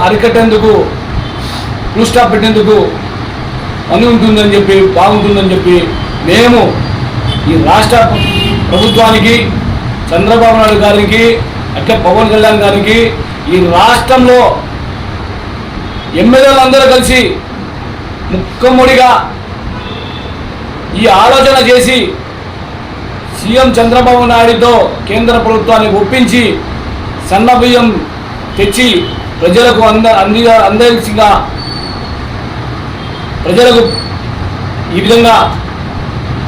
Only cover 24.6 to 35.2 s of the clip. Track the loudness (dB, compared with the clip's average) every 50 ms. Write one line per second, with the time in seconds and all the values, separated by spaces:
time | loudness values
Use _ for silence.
24.6 | 4 4 4 4 2 0 -4 -6 -6 -4 -2 0 0 0 0 2 2 0 0 0
25.6 | 0 2 2 2 2 0 0 0 0 0 0 0 2 2 2 2 0 0 -2 -4
26.6 | -6 -10 -10 -10 -10 -10 -10 -10 -10 -10 -10 -10 -4 -2 0 2 4 4 4 4
27.6 | 4 4 4 4 2 2 0 -2 -6 -8 -12 -14 -14 -12 -12 -12 -12 -8 -4 -2
28.6 | -2 0 0 0 2 2 2 0 -2 -4 -8 -8 -10 -10 -4 -2 0 2 4 4
29.6 | 4 4 4 4 2 2 2 2 2 2 2 2 2 2 2 2 4 4 4 4
30.6 | 4 2 2 2 2 2 2 0 -2 -2 0 2 2 4 2 2 -2 -6 -8 -10
31.6 | -10 -10 -10 -10 -10 -10 -12 -12 -10 -10 -10 -10 -10 -10 -10 -10 -10 -10 -10 -10
32.6 | -10 -10 -10 -10 -10 -10 -10 -10 -12 -12 -12 -12 -10 -10 -8 -6 -2 -2 0 2
33.6 | 2 4 4 2 2 0 -2 -6 -8 -8 -10 -10 -8 -8 -8 -8 -8 -8 -8 -8
34.6 | -8 -8 -8 -8 -6 -6 -4 -2 0 2 4 4